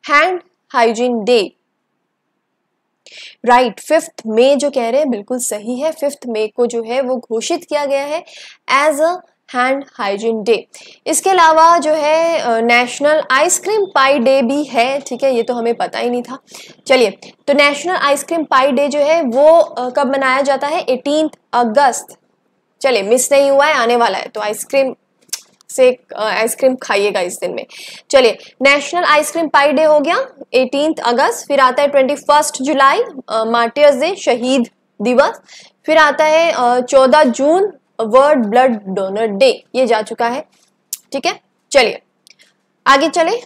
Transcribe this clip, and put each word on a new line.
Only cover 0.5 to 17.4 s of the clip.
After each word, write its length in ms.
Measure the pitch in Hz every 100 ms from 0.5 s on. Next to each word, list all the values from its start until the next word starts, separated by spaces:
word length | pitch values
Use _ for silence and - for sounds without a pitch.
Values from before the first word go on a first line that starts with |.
| _ _
हाइजीन 560 | 262 233 220 247 240
डे, 280 | 208 240 190 _ _ _ _ _ _ _ _ _ _ _ _ _ _ _ - - - _ 226
राइट, 340 | 240 254 -
फिफ्थ 420 | - 311 311 - 220
मई 300 | 220 254 277
जो 140 | 285
कह 180 | 277 233
रहे 120 | 254
हैं 100 | 302
बिल्कुल 280 | 214 202 254
सही 420 | - 214 208 247
है। 120 | 311
फिफ्थ 340 | 311 285 277 247
मई 180 | 220 214
को 200 | - 240
जो 160 | 233
है 180 | 220 247
वो 160 | 254 254
घोषित 480 | - 226 220 349 -
किया 160 | 294
गया 200 | 285 277
है 200 | 285 311 - - - - -
as 260 | 269 302 285
a 160 | 320 359 _ _ _ 254
hand 260 | 254 277 277 -
hygiene 440 | 202 202 226 226
day। 140 | 208 214 - - - - -
इसके 240 | 320 381
अलावा 480 | 370 330 320 330 339
जो 140 | 294
है, 460 | 311 294 320 330 320
अ, 220 | 240 226
नेशनल 640 | 233 240 247 - 285 311 -
आइसक्रीम 560 | 262 330 - 370 440 392
पाई 240 | 285 269 285
डे 240 | 240 269
भी 220 | 233 285
है, 360 | 285 233 247 277
ठीक 240 | 277 233
है, 100 | 269
ये 80 | 247
तो 120 | 226
हमें 200 | 240 233
पता 240 | 233 180 -
ही 120 | 240
नहीं 120 | 247
था। 160 | 240 254 _ - - - -
चलिए, 240 | 262 220 - - _